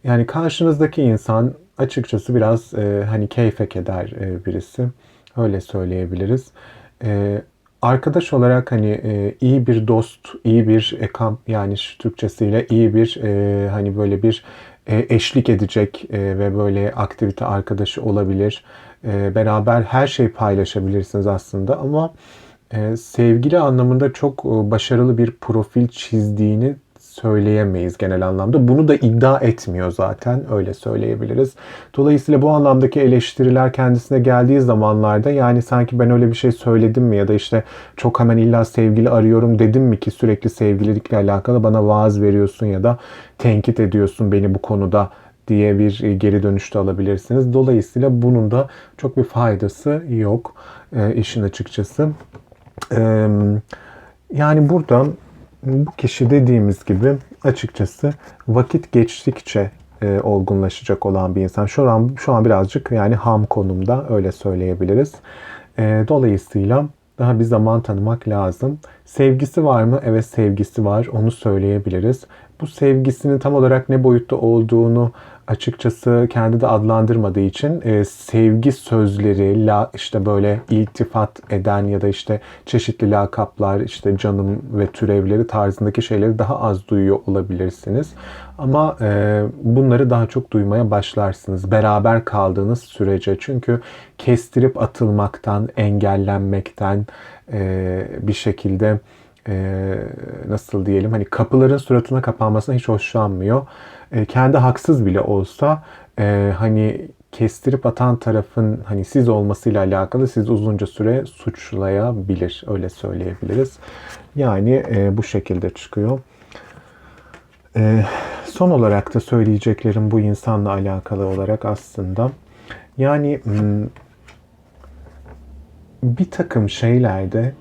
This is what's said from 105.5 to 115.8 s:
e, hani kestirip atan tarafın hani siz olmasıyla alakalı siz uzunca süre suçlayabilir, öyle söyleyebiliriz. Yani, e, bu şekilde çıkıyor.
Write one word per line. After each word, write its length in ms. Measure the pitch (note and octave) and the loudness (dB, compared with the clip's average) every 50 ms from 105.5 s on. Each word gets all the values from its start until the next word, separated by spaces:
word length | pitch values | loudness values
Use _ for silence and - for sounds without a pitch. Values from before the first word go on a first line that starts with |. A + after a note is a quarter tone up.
| - - C#3+ D3 D#3 D3+ - - - - - _ _ - | -4 -2 0 0 0 -2 -6 -20 -20 -20 -20 _ _ -2
e, 340 | G#2 G2+ G2+ G2+ G2+ G2+ F#2+ | 0 0 0 0 0 -2 -2
hani 500 | F2 A2 A2 A2 G#2+ G#2+ G#2+ - - - - - _ _ _ | -2 0 0 2 2 0 0 -2 -6 -12 -14 -18 _ _ _
kestirip 540 | - - A#2 A2 - - - C3+ C3 C3 - | -4 -2 -2 -2 -2 -2 -2 -2 -2 0 -2
atan 340 | - - - B2 B2 A#2+ A#2 | -4 -2 0 0 0 0 -2
tarafın 600 | - A#2 G#2+ G#2+ G2+ - - A#2 A2 G#2+ A2 - - | -2 -2 -2 -2 -4 -4 -4 -2 -2 -2 -2 -4 -6
hani 200 | G2 G#2+ G2 F#2 | -6 -6 -6 -6
siz 240 | - - C#3+ A#2+ A#2 | -2 0 2 2 4
olmasıyla 540 | A2 G#2 G#2 G2+ G2+ - - A#2 G#2 G#2 F#2+ | 2 2 0 -2 -4 -2 -2 -2 0 0 0
alakalı 440 | F#2+ G2 F#2+ F#2+ F#2 - B2+ C3 | 0 0 -2 -2 -2 -2 -2 -2
siz 220 | C3 - A#2 G#2 G#2+ | -2 -2 -4 -2 0
uzunca 380 | A#2 G2+ G#2+ A2 G#2 F#2+ G#2 | 0 0 0 -2 -2 -2 -4
süre 380 | - - - G#2 A2 B2 C3+ - | -6 -6 -2 -2 0 0 -2 -4
suçlayabilir, 1400 | - - - - E3+ - - - - G#2+ G2 F#2+ F#2+ G2 G2+ A2 B2 A#2+ G#2 F#2 G2+ F#2+ F2 F#2 F2 - - - | -8 -16 -10 -10 -10 -10 -10 -16 -10 -6 -4 -4 -2 -2 -2 -2 -2 -4 -6 -4 -4 -2 -2 -2 -6 -6 -10 -8
öyle 220 | - G#2 F#2+ F2+ F2 | -8 -6 -6 -6 -8
söyleyebiliriz. 880 | - - - G2 F#2+ F2+ F2+ F#2 F#2 - - F#2+ G2 B2 C3+ C3 - - - - - - - - - - - - _ | -10 -10 -10 -10 -8 -6 -8 -8 -8 -8 -6 -4 -2 -2 -2 -2 -6 -20 -20 -20 -20 -20 -20 -20 -20 -20 -20 -12 _
Yani, 480 | C#3+ C#3 A#2+ G2+ F#2+ G2+ A#2 B2+ C3+ - - A2+ | -2 -2 0 0 0 2 2 2 0 0 -2 -2
e, 220 | G2+ G2 G2+ F#2+ | 0 0 0 0
bu 60 | A2 G#2+ | -2 -4
şekilde 460 | - - G2+ - - F#2+ F2+ F2+ F#2 | -4 -4 -6 -4 -4 -6 -4 -4 -6
çıkıyor. 500 | - - | -8 -10